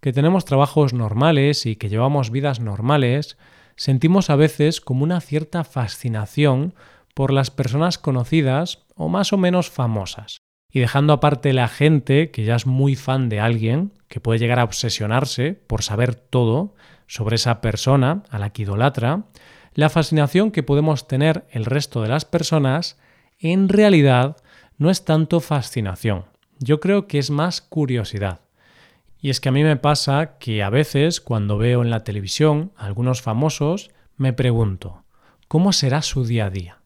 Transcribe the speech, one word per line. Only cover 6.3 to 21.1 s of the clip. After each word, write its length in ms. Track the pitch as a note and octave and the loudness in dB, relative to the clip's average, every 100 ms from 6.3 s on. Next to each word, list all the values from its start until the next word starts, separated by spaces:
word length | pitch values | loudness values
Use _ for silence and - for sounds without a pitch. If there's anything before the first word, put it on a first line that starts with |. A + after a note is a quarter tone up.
| - D3 C3 D#3+ - - _ _ | 0 2 2 -2 -8 -20 _ _
por 180 | - C3+ | -4 0
las 180 | C#3 C3 | 0 0
personas 460 | - B2 C3 E3+ E3+ | -4 -2 0 -2 -2
conocidas 880 | - B2+ A#2+ D#3+ C#3 C3 E3+ - _ - | -2 -2 0 0 2 0 -2 -8 _ -8
o 120 | D#3+ | -2
más 240 | F3+ G3 | -2 0
o 60 | G3 | 2
menos 320 | F3+ F3+ E3 | 2 2 -2
famosas. 720 | - A#2+ A2 F#2 - A2 - _ _ _ | -2 -2 -2 -6 -12 -16 -20 _ _ _
Y 100 | C3+ | -2
dejando 340 | A#2+ C#3 D3 | 0 2 2
aparte 400 | D3 D3+ C#3+ C#3+ | 4 2 0 0
la 140 | C3 A#2+ | 0 -2
gente 600 | - D3 D#3 - C3+ D#3+ | 2 2 2 2 0 0
que 140 | - | -4
ya 100 | G#2+ | -2
es 120 | A#2 B2+ | 0 0
muy 300 | B2+ C#3 C3+ | 0 2 0
fan 340 | - C3 B2 | -2 -2 0
de 100 | G#2+ | 0
alguien, 540 | A2+ A#2 A2 C3 G3+ _ _ | 0 0 0 -2 -2 _ _
que 120 | - | -8
puede 180 | - A2+ | -2 0
llegar 200 | A2+ B2 | 2 2
a 60 | |
obsesionarse 880 | A#2+ - A#2 - G#2+ A#2+ C3 - C3+ | 0 -2 -6 -4 -2 -2 -2 -2 -4
por 280 | G3+ _ A2 | -4 _ -4
saber 320 | - G#2 B2 | -2 -2 -2
todo 600 | A#2+ _ C3 A#2 A#2+ G3+ _ _ _ _ | -2 _ 0 2 0 -2 _ _ _ _
sobre 300 | - G#2+ A2+ | -6 -2 0
esa 260 | B2 A2+ | 0 -2
persona 600 | A2+ - - C#3 B2+ F3+ - | -2 -2 0 2 2 -2 -6
a 100 | G#2+ | -8
la 120 | G2+ | -6
que 140 | - | -6
idolatra, 600 | G2+ G2+ C3 C3 A#2 E3+ G#3+ - - - _ | -4 0 0 0 -2 -2 -6 -18 -20 -20 _
la 160 | - D3+ | 0 2
fascinación 640 | E3 D3+ D#3 D3 F3+ G#3+ | 2 0 2 2 2 0
que 120 | F#3+ | -2
podemos 460 | C3+ C#3+ D3+ C#3+ | 0 0 2 -2
tener 380 | - | -2